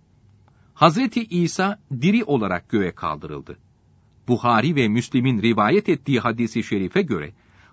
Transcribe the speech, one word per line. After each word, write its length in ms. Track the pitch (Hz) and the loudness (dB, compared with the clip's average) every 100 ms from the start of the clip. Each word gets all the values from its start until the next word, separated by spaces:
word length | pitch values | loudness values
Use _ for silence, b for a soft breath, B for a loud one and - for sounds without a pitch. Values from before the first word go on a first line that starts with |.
| _ _ _ _ _ b b | _ _ _ _ _ b b
Hazreti 500 | - 160 170 254 240 | 2 2 2 -2 -4
İsa 560 | 220 175 165 - 190 208 - 127 | -4 -2 -2 0 -4 -4 -10 -2
diri 220 | 165 226 | 2 2
olarak 460 | 214 135 98 87 - | 2 0 0 -4 -2
göğe 220 | 110 90 - | 0 0 -4
kaldırıldı. 600 | 82 73 76 73 - - _ _ _ _ _ _ - | -6 -6 -10 -12 -14 -20 _ _ _ _ _ _ -2
Buhari 480 | 117 120 113 139 147 | 0 4 4 4 2
ve 120 | 110 | 2
Müslim'in 540 | 113 - 131 131 113 | 0 0 0 0 2
rivayet 480 | 113 110 104 190 202 | 2 2 2 2 0
ettiği 300 | 151 - 123 | -4 0 0
hadisi 440 | 117 117 113 120 | 0 -2 -2 -4
şerife 380 | - 101 90 185 | -2 -2 -2 -2
göre 320 | 170 90 73 - b b b | -2 -4 -6 -16 b b b